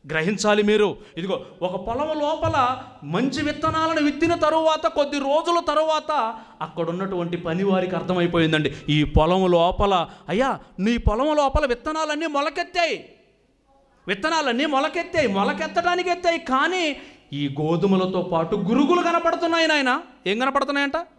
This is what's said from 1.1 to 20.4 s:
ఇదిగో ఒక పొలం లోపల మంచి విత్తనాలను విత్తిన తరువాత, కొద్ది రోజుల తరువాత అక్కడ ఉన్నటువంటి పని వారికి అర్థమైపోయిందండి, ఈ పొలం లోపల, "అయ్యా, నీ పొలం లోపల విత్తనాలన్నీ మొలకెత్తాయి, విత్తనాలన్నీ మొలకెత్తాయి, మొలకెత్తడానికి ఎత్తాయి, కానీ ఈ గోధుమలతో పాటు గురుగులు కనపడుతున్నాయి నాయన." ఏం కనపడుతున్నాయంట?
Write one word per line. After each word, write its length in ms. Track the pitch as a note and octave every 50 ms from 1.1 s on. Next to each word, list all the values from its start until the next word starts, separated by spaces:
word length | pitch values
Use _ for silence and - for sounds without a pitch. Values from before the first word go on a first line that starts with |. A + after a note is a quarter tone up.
| -
ఇదిగో 300 | E3 E3+ F#3+ F#3 - - - - -
ఒక 240 | F3 F3+ F3+ F#3+ G3
పొలం 340 | A3+ A#3 C4 D4+ D#4 D#4 D4+
లోపల 640 | D4 D4 D#4+ D#4 E4 D#4+ D#4+ D4 B3 B3 C4 - - - - - -
మంచి 380 | C#3+ E3 F#3 B3+ - - D4+
విత్తనాలను 600 | D4+ D4 D4 - D#4 D#4+ D#4 D#4+ D#4+ E4 E4 D#4
విత్తిన 320 | D4 D4 C4+ C#4+ E4 E4 E4+
తరువాత, 520 | E4+ D#4+ D4+ D#4 D#4+ D#4+ D#4+ D#4 D#4 E4
కొద్ది 320 | D#4+ D#4+ D4+ C#4+ C#4+ C#4+ C#4+
రోజుల 420 | C#4 C4+ C#4+ D#4 D#4+ E4+ E4+ E4+
తరువాత 760 | E4+ D#4+ D4 D4+ D#4 D#4 D#4 D4+ D4+ D4+ D4+ C#4 A3+ A3 A#3 A#3 - - - -
అక్కడ 260 | D#3 E3 - E3+ E3 D#3+
ఉన్నటువంటి 480 | E3+ F3+ G3 G3 G3 F3 E3+ E3+ F3
పని 280 | E3+ E3+ E3 E3 F3+ G3
వారికి 320 | G3+ F#3+ F#3 F#3 F3+ F3+
అర్థమైపోయిందండి, 800 | E3 - - F#3 F3+ F3 E3+ F3 E3+ D#3+ D#3 D#3+ D#3 D3+ C3+ - - - -
ఈ 160 | D3 D3+ D3
పొలం 460 | C#3 - - D#3 E3 F3+ F#3+ F#3+ F3+
లోపల, 560 | F3 E3+ E3 F3+ F#3 - G#3 G3+ G3 F3 D#3+ - - - - -
"అయ్యా, 320 | F3 G#3 C4 C4+ G#3 - - - - -
నీ 160 | F#3 A3 A#3+
పొలం 400 | A#3 A#3 A3 G#3 A3+ C4+ D#4 D4+
లోపల 300 | D4+ C#4+ C4+ C4+ D4+ D4+
విత్తనాలన్నీ 600 | C4 A#3+ A#3+ - D#4 D#4 D#4 D#4+ D4+ D4+ D4 E4
మొలకెత్తాయి, 880 | D#4+ D4 C#4 C#4+ D#4+ C#4+ F4 F4 F4+ - F4+ E4+ D#4 A#3 D#3 - - - _ _ _ _ _ _ _ _ _ _ _ _ _ _ _ _ _ _ -
విత్తనాలన్నీ 580 | G3+ G3+ B3+ D#4 E4 D#4+ D4+ C4 A#3 A#3+ D4
మొలకెత్తాయి, 600 | D#4+ D4 C4 D4 D#4 - E4+ E4+ E4+ - E4 D4
మొలకెత్తడానికి 840 | A3 F#3+ G3 G3+ C4+ C#4+ - D#4+ D4+ D4+ F4 E4+ F4 F4 F4+ F4+ F4+
ఎత్తాయి, 280 | F4 F4+ F4+ E4+ E4+ E4
కానీ 580 | - - C4 C4 D4 E4 F#4 F#4 E4+ D4+ C4+ - - - - - _ _
ఈ 220 | C#3 C#3+ C#3+ C#3 C3+ C#3+
గోధుమలతో 640 | D3+ D#3 E3+ E3+ F#3+ G3+ F#3+ F#3 F#3 F#3 - -
పాటు 340 | - - F3 D#3+ E3 E3 A3
గురుగులు 460 | F#3+ E3+ F#3 A#3 C4+ D4+ - F4 F4+
కనపడుతున్నాయి 640 | E4+ E4+ E4+ E4+ E4 E4 E4+ E4 E4+ E4 E4 E4 E4
నాయన." 340 | D#4+ D#4 D4 C4+ B3+ B3+ D4+ F4 - - - _
ఏం 120 | F3+ G3+
కనపడుతున్నాయంట? 580 | A3+